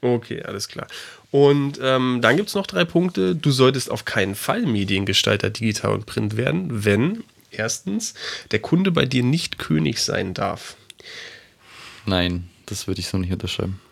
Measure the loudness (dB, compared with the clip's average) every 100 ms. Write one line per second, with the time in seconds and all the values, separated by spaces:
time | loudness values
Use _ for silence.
0 | 2 0 -2 -10 -8 -8 -8 -10 -12 -12
1 | -16 -20 _ 6 6 6 2 -2 0 2
2 | 2 2 4 4 2 -2 -2 0 2 2
3 | 0 2 0 2 2 6 4 4 -4 -6
4 | -4 0 0 -2 -2 0 2 0 2 0
5 | 2 2 2 2 0 -2 -2 0 0 -2
6 | -4 -4 -2 0 0 0 -2 -2 2 4
7 | 2 -2 -10 _ _ -6 -4 -4 -4 -6
8 | -6 -10 -10 -10 -4 -4 0 2 2 2
9 | 2 2 2 0 -2 -8 0 2 2 0
10 | -2 -2 -4 -4 -4 -6 -12 -18 _ -20
11 | -18 -16 -16 -18 -20 _ -20 -20 -20 -12
12 | 0 2 2 0 -6 _ -12 -10 -6 -6
13 | -4 -2 -2 -4 -4 -4 -4 -6 _